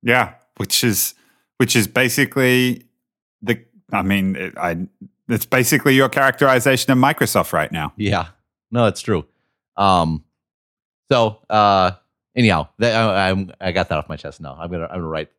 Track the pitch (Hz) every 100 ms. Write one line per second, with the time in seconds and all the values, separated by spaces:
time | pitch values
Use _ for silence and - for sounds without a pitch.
0 | 120 120 104 - _ _ 98 - 123 98
1 | - - _ _ _ _ 123 123 104 -
2 | 127 123 135 - 127 127 127 123 _ _
3 | _ _ _ _ 104 117 _ _ _ 104
4 | 95 98 95 92 90 - 87 85 92 _
5 | - _ - 117 - 127 123 147 - 131
6 | 135 - 135 131 139 131 131 131 - 127
7 | 135 156 - 101 85 85 76 82 76 -
8 | 101 92 82 _ _ _ _ 120 113 -
9 | - 95 76 _ _ _ _ - 98 92
10 | 82 80 _ _ _ _ _ _ _ _
11 | _ 131 113 107 _ 107 104 98 92 92
12 | _ _ _ 117 117 85 76 _ 117 113
13 | 113 95 95 95 95 - 95 90 85 78
14 | 73 78 73 71 78 69 85 87 82 92
15 | 82 80 78